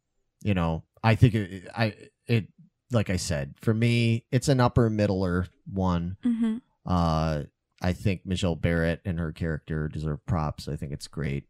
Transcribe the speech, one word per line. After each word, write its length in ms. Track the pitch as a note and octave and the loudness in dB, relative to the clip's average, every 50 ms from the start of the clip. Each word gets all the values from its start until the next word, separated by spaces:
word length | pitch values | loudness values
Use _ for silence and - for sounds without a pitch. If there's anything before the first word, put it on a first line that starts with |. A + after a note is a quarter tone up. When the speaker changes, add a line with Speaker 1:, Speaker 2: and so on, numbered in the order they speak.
| _ _ _ _ _ _ _ _ - | _ _ _ _ _ _ _ _ -4
Speaker 1:
you 100 | G#2 G2+ | -2 0
know, 300 | F2+ E2+ E2 E2 D#2+ - _ _ _ - | 0 0 0 -2 -4 -6 _ _ _ 2
I 120 | A2+ A2+ | 2 6
think 180 | F#2+ - B2 F#2+ | 6 6 6 4
it, 340 | A2+ G#2 F2 F#2+ F#2+ F2+ - - | 0 -4 -4 -8 -14 -14 -12 -6
I, 200 | G2 A#2 A2 G2 - - - _ _ _ - | -4 -4 -4 -4 -8 -18 -20 _ _ _ -2
it, 200 | A#2+ A2+ F2+ - _ _ - _ _ _ _ _ | 0 0 0 -4 _ _ -20 _ _ _ _ _
like 180 | A#2+ A2 G2 - | 0 0 0 0
I 60 | F#2+ | -2
said, 400 | F2 - - F2 C#2+ C#2 C#2 - - | -2 -2 -2 -4 -4 -4 -6 -10 -6
for 140 | - - A2 | -2 -2 0
me, 520 | A2 A#2 A#2 A#2+ A#2+ A#2 A#2 A2+ A#2 - _ | 2 2 2 2 2 2 2 2 0 -2 _
it's 160 | - B2 - - | -2 0 2 4
an 120 | C#3 B2+ | 4 4
upper 320 | B2 A#2+ - C3+ A#2+ A2+ | 4 4 4 4 4 4
middler 560 | G#2+ G#2 G#2 G2+ G2 F#2+ G2 F2+ F2 F2+ F2+ - - _ _ | 4 2 2 2 2 0 0 0 0 0 -2 -4 -8 _ _
one. 520 | - G2 F#2+ F#2 F#2 F2 F2 E2+ F2 F#2+ - - | -8 -4 0 0 2 2 0 0 -4 -6 -4 -2
Speaker 2:
Mm-hmm. 340 | B3 A#3 A3+ A#3 A3+ A3 A#3+ - _ _ _ _ | -2 0 0 0 -2 -2 -4 -8 _ _ _ _
Speaker 1:
Uh, 580 | - - - - - D#2+ D#2+ D#2+ D#2+ D#2 D2 C2+ - _ _ _ _ _ _ | 0 2 2 2 2 2 2 0 0 0 -2 -4 -8 _ _ _ _ _ _
I 120 | - F2+ F2 | -2 -2 -2
think 320 | - - G#2 F#2 E2 - | 0 0 -2 -2 -2 -2
Michelle 300 | F#2+ F#2 F2 - F2+ E2 | -4 -2 0 0 0 -2
Barrett 460 | D2+ - F2+ E2+ E2+ E2 E2+ E2 - - | 0 0 0 2 2 2 0 0 -2 -4
and 120 | G2+ F2 E2 | -6 -4 -4
her 140 | E2+ D#2 | -4 -6
character 560 | D#2 - F2+ E2 D#2 D2 - - D#2+ D#2 D#2 D#2 | -6 -4 -4 -4 -4 -6 -6 -6 -6 -4 -4 -4
deserve 360 | D2+ D#2 D2+ D#2 D2 C#2 - - | -6 -6 -4 -4 -6 -6 -4 -4
props. 400 | - E2+ D2+ D2+ - - - - | -2 -2 -2 -2 -6 -8 -8 -8
I 80 | C#2+ | -8
think 160 | D2 D2 C#2 | -8 -8 -10
it's 160 | C#2+ - - - | -10 -12 -12 -12
great. 380 | - - C#2+ D2 C#2 C#2 - - | -10 -8 -6 -4 -4 -6 -8 -10